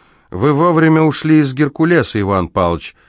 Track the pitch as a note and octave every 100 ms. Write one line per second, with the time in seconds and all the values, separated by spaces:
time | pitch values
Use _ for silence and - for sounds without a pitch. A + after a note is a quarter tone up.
0 | _ _ _ F2+ C3+ C#3+ F3 D#3+ D#3+ D#3
1 | D#3+ - D#3+ D#3 C#3+ B2+ D3 C#3 D#3+ E3+
2 | A#2+ G#2+ G2 G2 F2 - F2 E2+ - -